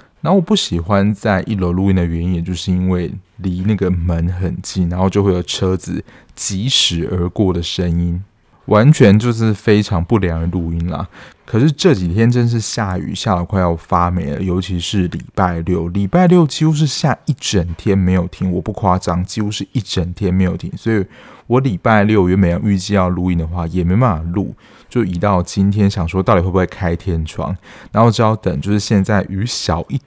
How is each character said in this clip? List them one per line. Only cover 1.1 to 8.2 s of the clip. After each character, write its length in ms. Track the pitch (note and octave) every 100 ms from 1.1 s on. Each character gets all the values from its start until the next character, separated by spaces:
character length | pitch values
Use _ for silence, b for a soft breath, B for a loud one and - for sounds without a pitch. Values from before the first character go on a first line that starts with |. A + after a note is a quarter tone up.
在 300 | G2+ A2+ F#2+ -
一 80 | G2+
楼 160 | F2+
录 180 | F2+ G2
音 60 | F#2
的 80 |
原 180 | E2+ E2
因， 120 | F2
也 80 | F2
就 120 | F2
是 160 | F2 F#2+
因 180 | F2+ F#2
为 220 | F2+ E2+ G2 - -
离 260 | F#2+ F2+ G2
那 80 |
个 160 | G2+ F#2
门 400 | F2+ F2 E2 E2+
很 260 | F2+ F#2 -
近， 260 | - F#2 F2
然 120 | F2+
后 100 | F#2+
就 140 | G2+
会 80 | G2
有 100 | F2+
车 340 | E2+ - F#2+ F#2+
子 280 | - D#2+ - B B -
疾 320 | - F#2+ B2+
驶 400 | - - E2+ -
而 180 | F#2 F2
过 220 | - F#2+
的 80 | F2
声 300 | E2 - F2
音， 320 | E2+ F2 F2+